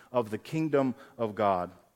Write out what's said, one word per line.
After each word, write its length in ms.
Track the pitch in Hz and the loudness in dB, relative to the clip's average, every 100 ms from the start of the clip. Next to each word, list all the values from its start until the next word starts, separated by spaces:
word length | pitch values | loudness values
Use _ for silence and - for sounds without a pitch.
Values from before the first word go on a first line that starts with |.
| - | -4
of 200 | 127 110 | -2 -2
the 80 | 104 | -4
kingdom 560 | - 160 160 143 135 120 - - | -6 -4 0 2 2 -2 -10 -6
of 180 | 113 101 | -4 0
God. 340 | 104 92 90 - _ | 2 2 -2 -10 _